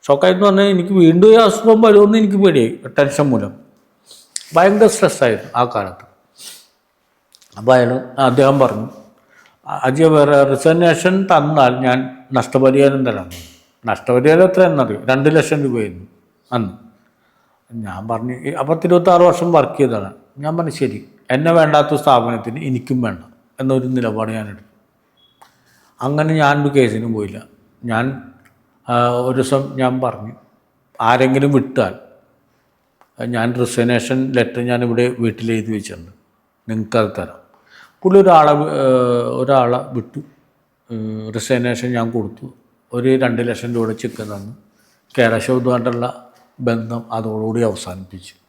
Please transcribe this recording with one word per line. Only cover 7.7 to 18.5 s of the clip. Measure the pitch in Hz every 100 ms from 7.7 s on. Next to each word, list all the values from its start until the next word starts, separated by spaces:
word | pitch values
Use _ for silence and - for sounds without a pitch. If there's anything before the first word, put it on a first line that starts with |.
അയാൾ, | 127 120 127 - -
അദ്ദേഹം | 135 123 139 139
പറഞ്ഞു, | 127 107 123 - - _ _ _ _ _ -
"അജയ, | - 131 139 165
വേറെ | 156 143 143
റിസിഗ്നേഷൻ | 139 135 160 165 170 160 185 190
തന്നാൽ | 190 165 147 156 127 127
ഞാൻ | 131 127 131 - -
നഷ്ടപരിഹാരം | 131 113 131 131 135 139 139 127
തരാം." | 104 90 87 - _ _ _ 113
നഷ്ടപരിഹാരം | 104 - 127 139 160
എത്രയാണെന്നറിയോ? | 185 185 180 151 117 104 -
രണ്ട് | 131 139 156
ലക്ഷം | - 156
രൂപയായിരുന്നു | 139 120 107 90 92 _ _ _ _
അന്ന്. | 123 101 98 - _ _ _ _ _ _ _ _
ഞാൻ | 117 107 92 107
പറഞ്ഞു, | 113 123
ഈ, | 127 139